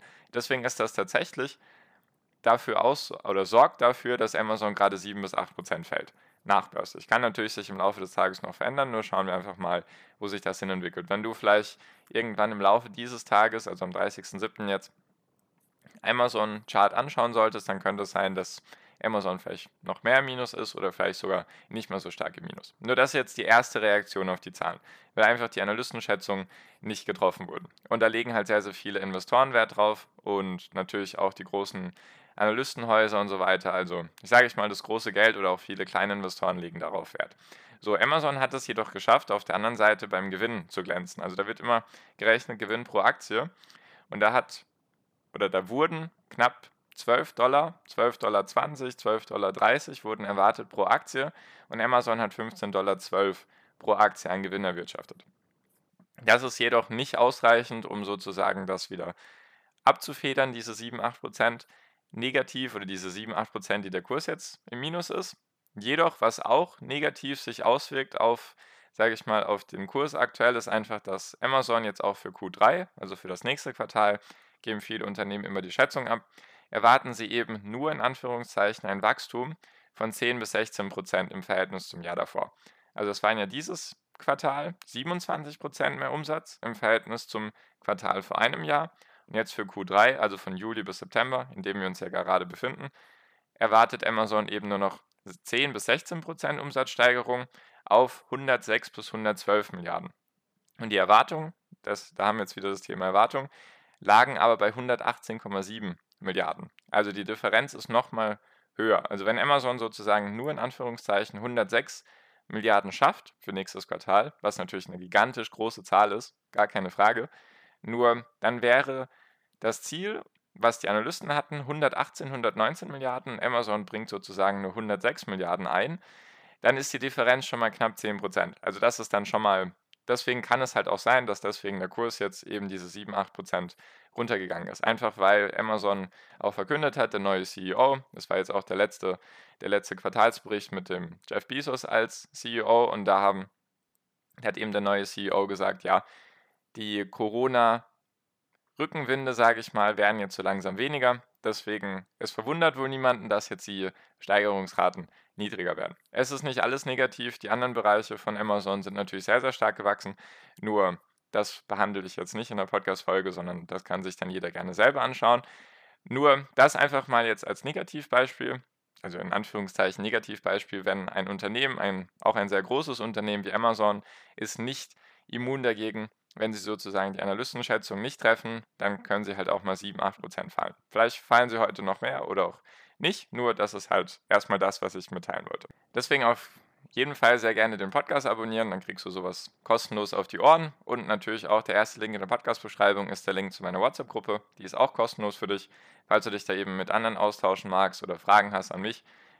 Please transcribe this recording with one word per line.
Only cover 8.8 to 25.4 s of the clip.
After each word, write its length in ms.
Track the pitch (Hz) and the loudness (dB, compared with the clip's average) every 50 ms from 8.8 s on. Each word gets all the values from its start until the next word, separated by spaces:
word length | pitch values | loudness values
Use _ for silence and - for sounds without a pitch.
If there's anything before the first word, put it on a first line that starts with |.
| 139 131 | -2 -2
nur 140 | 117 110 - | -2 -4 -4
schauen 240 | - 98 95 95 | -2 -2 -2 0
wir 80 | 95 90 | 0 -2
einfach 220 | 92 90 101 90 | -4 -6 -8 -10
mal, 280 | 95 92 85 87 87 - - - - - _ _ | -6 -4 -2 -2 -2 -4 -8 -16 -20 -20 _ _
wo 100 | _ 104 | _ -8
sich 140 | 101 101 98 | -6 -6 -4
das 160 | - 98 92 - | -4 -6 -6 -4
hin 120 | 101 95 | -4 -4
entwickelt. 380 | 95 92 90 87 - 92 87 87 | -4 -4 -4 -6 -8 -8 -4 -4
Wenn 120 | 98 104 | -4 -2
du 140 | 107 117 110 | -2 -6 -6
vielleicht 440 | - - 104 104 107 107 - - - - - _ _ _ - | 0 4 6 6 6 4 2 -6 -18 -20 -20 _ _ _ -6
irgendwann 420 | - 113 117 113 104 101 104 110 | -4 -4 -2 -2 0 0 0 0
im 80 | 110 101 | 0 2
Laufe 300 | 98 98 104 120 123 120 | 4 6 6 4 2 -2
dieses 360 | 98 117 120 123 123 113 - | -10 -12 -10 -10 -10 -12 -2
Tages, 420 | - 107 101 107 113 110 113 - | 2 4 6 6 4 2 -2 -6
also 180 | 101 92 90 92 | -8 -8 -8 -8
am 60 | 92 | -6
dreißigsten 480 | 90 95 95 101 - - 95 - - 95 | -2 -2 -2 -2 -2 -6 -12 -14 -8 -8
siebten 280 | 104 110 - - 107 | -8 -8 -6 -6 -4
jetzt, 240 | 101 98 95 - - _ _ _ _ _ _ _ _ _ _ _ _ _ _ _ _ _ _ _ _ - - | -2 -2 -4 -4 -10 _ _ _ _ _ _ _ _ _ _ _ _ _ _ _ _ _ _ _ _ -20 -4
Amazon-Chart 920 | - 113 120 123 120 123 117 107 107 107 104 107 107 - - 104 101 98 - | -2 0 2 2 2 2 2 0 0 0 -2 -6 -10 0 4 6 6 6 4
anschauen 380 | 107 135 147 - - 120 120 113 | 2 -2 -2 0 0 0 2 4
solltest, 360 | 113 110 113 - 104 - - | 4 4 4 2 -2 -4 -4
dann 100 | 98 95 | -4 -2
könnte 240 | - 98 101 101 101 | -2 -2 -2 -2 -4
es 80 | 95 | -2
sein, 220 | - 95 98 95 95 | 0 0 0 0 0
dass 300 | 92 90 - - - - - - - _ _ _ - - | -4 -6 -6 -10 -16 -18 -20 -20 -20 _ _ _ -6 -2
Amazon 360 | 113 110 104 95 92 92 92 | -2 0 0 0 -2 -4 -4
vielleicht 300 | - - 92 90 - - _ _ | -6 -10 -12 -12 -14 -18 _ _
noch 220 | - 92 92 - - | -8 -8 -8 -2 2
mehr 160 | 113 127 135 | 4 4 4
im 60 | 139 | 4
Minus 280 | 135 127 127 123 117 - | 2 -2 -6 -6 -6 -6
ist 220 | - 113 - - | -8 -8 -8 -6
oder 180 | - 98 92 90 | -4 -4 -4 -2
vielleicht 260 | - 95 92 90 - | -2 -2 -2 -2 -4
sogar 260 | - 95 95 92 - - - - - _ | -2 -2 -2 -2 -2 -6 -14 -20 -16 _
nicht 200 | - 113 107 - | -10 -10 -8 -8
mal 100 | 92 95 | -8 -8
so 120 | - 90 | -8 -10
stark 260 | - - 76 - - | -8 -8 -8 -8 -8
im 80 | - 85 | -10 -14
Minus. 300 | 87 - - - - _ _ | -14 -14 -16 -18 -20 _ _
Nur 160 | - 113 127 | -2 2 4
das 160 | 127 135 135 | 4 4 4
ist 40 | - | 4
jetzt 220 | 139 123 - - | 0 -2 -2 -4
die 60 | - 101 | -4 2
erste 380 | 107 113 120 127 - - 113 | 6 6 6 6 4 0 0
Reaktion 480 | 107 107 101 104 98 - - 98 95 92 | 4 4 4 4 2 -2 -4 -4 -2 -2
auf 100 | 90 - | -4 -4
die 140 | - 98 92 | -8 -12 -10
Zahlen, 260 | - - 85 85 - _ - - - _ _ _ | -6 -4 -4 -4 -6 _ -20 -20 -20 _ _ _
weil 100 | 113 107 | 4 6
einfach 240 | 107 120 120 | 6 6 4